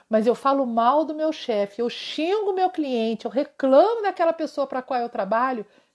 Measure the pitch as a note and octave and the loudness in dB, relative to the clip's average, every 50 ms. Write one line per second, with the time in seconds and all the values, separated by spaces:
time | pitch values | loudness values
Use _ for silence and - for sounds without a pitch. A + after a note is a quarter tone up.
0 | _ _ A3 A3 G#3+ B3 A#3 - - C4+ C#4 C#4 C4+ A#3+ A3+ A#3 G#3+ A#3 C#4 D4+ | _ _ 0 0 2 2 0 0 0 0 2 2 0 0 0 2 2 4 4 2
1 | D#4+ C#4+ D#4 D4+ D#4 D#4+ D#4 - - - A3+ G#3 G3+ G3+ - - A#3 A#3+ - - | 2 0 -2 -2 -2 -4 -4 -4 -6 -4 -2 -2 -2 -2 -4 -4 -6 -4 -4 -8
2 | - - - - D#4 E4+ G4 A4 G#4 G4 F#4+ F#4 F#4 F4+ F#4 - D4+ C4+ B3+ A#3 | -12 -10 -6 -4 -2 0 0 0 0 -2 0 0 0 0 0 -2 -4 -2 -2 -2
3 | A3+ A3+ A3+ G#3+ - A#3+ G3 B3 D4 - - - - C4+ C4 C#4 F4 G#4+ A#4 A#4 | 0 -2 -2 -4 -6 -4 -2 -2 -4 -4 -4 -2 2 6 6 8 8 6 4 0
4 | G#4 G4 F#4 - F4 E4 E4 E4 D#4+ - - - C#4 C4+ - B3+ B3+ - C4+ B3 | -2 -2 0 2 0 0 0 0 -4 -6 -4 -6 -6 -4 -4 -8 -8 -4 -4 -4
5 | A#3+ A#3+ A#3+ A3+ G3 F#3+ G#3+ A3+ B3 C4+ C4 A3+ G3 - _ _ _ _ _ | -4 -4 -4 -6 -4 0 0 0 0 0 -2 -4 -8 -12 _ _ _ _ _